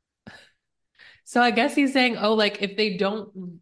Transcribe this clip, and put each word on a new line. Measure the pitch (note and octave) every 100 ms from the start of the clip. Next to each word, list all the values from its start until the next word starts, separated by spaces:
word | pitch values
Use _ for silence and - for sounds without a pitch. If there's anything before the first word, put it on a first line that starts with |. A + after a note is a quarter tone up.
| _ _ - - - _ _ _ _ _ - - -
so | B3
I | A#3+
guess | G#3+ C#4
he's | - C#4
saying, | C4+ B3+ A3+
"Oh, | G#3
like, | A3 G#3 G3+
if | G3+ G3
they | A3 F#3
don't, | G3 G#3+ G3+ F#3 F3+ E3+